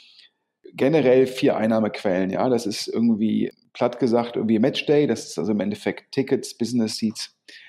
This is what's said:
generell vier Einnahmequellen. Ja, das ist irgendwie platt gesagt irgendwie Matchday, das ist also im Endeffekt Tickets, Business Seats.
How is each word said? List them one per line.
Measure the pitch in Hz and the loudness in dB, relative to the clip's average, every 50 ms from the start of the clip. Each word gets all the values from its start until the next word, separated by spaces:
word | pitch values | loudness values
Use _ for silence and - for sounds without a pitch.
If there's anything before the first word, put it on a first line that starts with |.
| - - _ - - _ _ _ _ _ _ _ _ - - | -20 -20 _ -20 -20 _ _ _ _ _ _ _ _ -20 -6
generell | - 127 135 160 156 123 127 123 131 131 127 | -2 0 2 2 4 4 6 6 6 6 4
vier | - - 147 131 - - | 2 0 0 0 2 2
Einnahmequellen. | 110 110 113 110 110 104 - - - 104 90 92 95 92 | 0 0 2 2 0 0 -4 -4 -2 -2 0 0 0 -2
Ja, | 95 90 101 131 | -2 -2 0 2
das | 127 113 - 101 | 0 0 0 -4
ist | 107 - - - | -6 -6 -8 -6
irgendwie | - 120 113 117 113 98 110 107 107 107 104 - - _ _ _ _ | -2 0 2 2 2 2 0 0 0 0 -2 -4 -6 _ _ _ _
platt | - 127 123 - - | -2 -2 -2 0 0
gesagt | 139 120 113 120 117 120 - | 0 2 2 0 0 -2 -4
irgendwie | - 113 107 110 107 | -4 0 0 2 2
Matchday, | 113 143 - - - - 151 147 147 - | 2 2 0 -2 0 2 2 4 4 2
das | 113 - - | 0 -4 -4
ist | - - - | -10 -8 -6
also | 78 101 | -4 -2
im | 107 104 | -2 -2
Endeffekt | 95 101 104 - - 104 92 - - _ | -2 -4 -6 -4 -4 -4 -4 -4 -10 _
Tickets, | - - 135 135 139 - - - - | -4 -4 -2 0 -2 -2 -2 -8 -6
Business | - 117 110 123 123 110 107 - - | -6 -6 -2 0 -2 -2 -2 -2 -4
Seats. | - 107 104 - - - _ _ _ - - - - | -4 -4 -4 -6 -12 -14 _ _ _ -20 -20 -20 -20